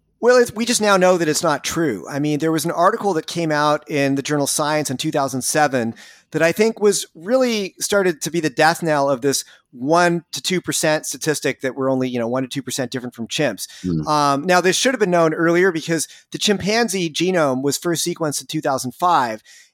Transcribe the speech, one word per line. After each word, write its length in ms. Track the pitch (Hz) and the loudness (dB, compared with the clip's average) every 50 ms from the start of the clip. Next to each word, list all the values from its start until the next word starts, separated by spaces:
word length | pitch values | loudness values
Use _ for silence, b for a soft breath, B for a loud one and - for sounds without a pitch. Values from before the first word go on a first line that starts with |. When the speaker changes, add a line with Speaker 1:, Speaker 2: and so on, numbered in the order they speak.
| _ _ _ - | _ _ _ -2
Speaker 1:
Well, 200 | 220 240 247 254 | 2 4 6 4
it's, 120 | 240 - | 4 2
we 120 | - 214 233 | 0 -4 -2
just 160 | 226 240 - | -2 0 0
now 160 | 214 208 202 | 2 2 4
know 220 | 185 180 185 185 170 | 4 4 4 4 4
that 100 | 170 151 | 2 0
it's 140 | 147 - | 0 0
not 200 | 170 160 147 131 | 0 0 -2 -2
true. 440 | - - - 165 170 147 107 90 - - | -4 -6 -4 -2 0 0 -2 -4 -6 -6
I 120 | 143 139 | -6 -2
mean, 180 | 147 151 151 143 | -2 0 0 0
there 120 | 160 160 | 0 0
was 140 | 160 156 143 | 0 0 -2
an 60 | 170 | -2
article 420 | 165 170 170 196 220 226 - 202 180 | 0 2 2 2 2 0 -2 -2 -2
that 120 | 156 - | -2 -4
came 260 | - - 175 170 156 | -6 -6 -4 -2 0
out 360 | 151 147 147 151 147 151 - - | 0 2 2 2 2 0 -2 -4
in 260 | 151 143 139 139 139 | -2 0 0 0 0
the 80 | 139 | -2
journal 240 | 127 - 151 147 139 | -2 -2 -2 -2 0
Science 440 | 127 - - 151 147 151 151 147 - | -2 -2 -2 -2 -2 -2 -2 -2 -4
in 60 | 131 | -4
two 140 | - - 156 | -6 -4 -2
thousand 320 | 147 147 139 135 131 131 | -2 -2 -2 -2 -4 -4
seven 520 | 120 - - 156 147 143 131 127 113 113 113 B B B B B B B | -4 -2 0 2 2 2 2 0 -2 -2 -6 B B B B B B B
that 120 | - 156 | -2 0
I 100 | 160 165 | 2 2
think 280 | 165 - 214 226 220 196 | 2 2 2 0 2 2
was 260 | 202 208 196 - - - _ | 2 2 2 0 -4 -10 _
really 600 | 160 160 196 247 262 262 247 226 214 196 180 - - | -12 -4 0 2 2 2 2 0 -2 -4 -6 -8 -8
started 420 | - - 208 202 190 180 160 135 | -4 -2 0 2 2 2 0 -2
to 80 | - 175 | -4 -4
be 100 | 156 170 | -2 -2
the 80 | 156 151 | -2 0
death 340 | 123 - 151 160 170 - | 2 4 4 4 4 2
knell 280 | 175 160 151 143 139 139 | 0 0 2 2 2 2
of 100 | 139 120 | 0 0
this 240 | 135 139 131 - - b b b b b | 0 0 0 -2 -4 b b b b b
one 520 | - 123 123 143 165 175 180 175 170 170 - _ | -14 -6 -2 2 4 4 4 4 2 0 -4 _
to 80 | - - | -12 -8
two 200 | - - 185 175 | -4 -4 -4 -4
percent 420 | - 160 143 - - 156 151 156 - | -2 -4 -4 0 0 0 0 0 -2
statistic 560 | - - 131 - 156 147 - - 143 123 - | -6 -10 -6 -2 -2 -2 0 -2 -4 -4 -4
that 140 | - 131 113 | -6 -6 -4
we're 160 | 139 131 135 | -2 -2 0
only, 180 | 135 131 131 127 | 0 0 0 -2
you 100 | 123 120 | -2 -2
know, 100 | 117 113 | -2 -2
one 160 | 123 131 135 | -2 -4 -4
to 40 | 123 | -6
two 140 | - 143 | -6 -8
percent 280 | 123 135 - - 127 117 | -8 -6 -6 -6 -6 -6
different 240 | - 127 117 123 - | -6 -8 -8 -10 -10
from 140 | - 117 - | -10 -10 -6
chimps. 400 | - - 151 127 98 90 - - B B B | -4 -2 0 -2 -2 -4 -10 -14 B B B
Speaker 2:
Mm. 220 | 92 85 80 147 | -4 -2 -2 0
Speaker 1:
Um, 380 | 156 151 147 147 143 139 139 147 | 0 0 2 2 2 2 0 2
now, 160 | 185 180 180 | 2 2 4
this 160 | 170 185 175 | 4 2 2
should 180 | - - 254 262 | 2 2 0 2
have 60 | 220 | 0
been 100 | 214 180 | 0 2
known 240 | 175 170 165 160 160 | 2 4 2 2 2
earlier 360 | - 165 170 170 175 185 196 | 0 0 2 4 4 4 2
because 380 | 165 160 131 165 165 156 - - B B B B | 0 -2 -4 -2 -2 -4 -4 -6 B B B B
the 60 | - 151 | -8 -4
chimpanzee 720 | - 214 202 190 180 196 214 233 240 202 185 196 175 165 | 0 0 0 0 0 0 0 0 0 0 0 -2 -2 -2
genome 520 | 139 - 165 185 185 175 156 139 131 131 | -2 0 0 2 2 2 2 2 2 0
was 140 | 135 143 135 | 0 -2 -2
first 280 | - - 175 170 156 - | -2 -2 -2 -2 -2 -2
sequenced 360 | 175 170 - 165 151 139 - | -4 -4 -4 -4 -4 -4 -6
in 60 | 139 | -8
two 160 | - - 156 | -6 -6 -4
thousand 300 | - 147 135 127 - 127 | -2 -2 -2 -2 -4 -6
five. 500 | - - 175 180 170 147 127 117 110 107 _ B B B B B | -6 -2 0 2 4 2 2 0 -4 -8 _ B B B B B